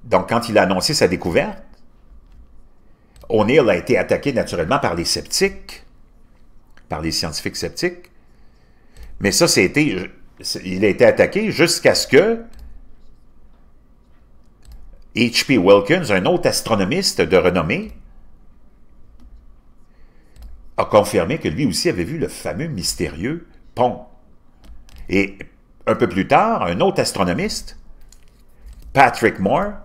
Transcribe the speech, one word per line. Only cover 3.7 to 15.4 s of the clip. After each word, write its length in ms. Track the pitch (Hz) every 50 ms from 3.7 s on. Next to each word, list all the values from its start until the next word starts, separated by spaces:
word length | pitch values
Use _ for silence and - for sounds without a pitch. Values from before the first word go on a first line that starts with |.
| 92
été 240 | 87 - - 120 92
attaqué 340 | 87 - 104 85 - 151
naturellement 460 | 123 107 87 - - 87 80 82 131 135
par 160 | 131 104 85
les 100 | 85 82
sceptiques, 800 | - - 87 - - - - 190 196 196 - - - - - - - - - - _ _ - - _ - _ - - - - - _ - - - -
par 120 | 80 76
les 100 | 80 82
scientifiques 460 | 76 - 82 82 73 - - 101 -
sceptiques. 560 | - - 82 - - 170 180 175 - - - _ - _ - - - - - _ _ _ _ - _ _ - - - - - - -
Mais 140 | 92 98
ça, 160 | 92 - 170 156
c'était, 600 | - 120 98 87 - 147 156 139 95 90 92 - - - - - - -
c'est, 220 | - - - - -
il 200 | 95 92 92 104
a 40 | 101
été 160 | 90 - 120
attaqué 460 | 110 98 - 95 85 - 196 220 208
jusqu'à 460 | 139 - 165 160 - - - 127 95
ce 100 | - -
que 380 | - 123 139 185 220 233 226 - - - - - - - - - - - - - - - - - - - - - - - - - - - - _ _ - _ _ _ - - - _ - - - - - _ - - - - - - - - - - -
H 300 | 104 120 117 - -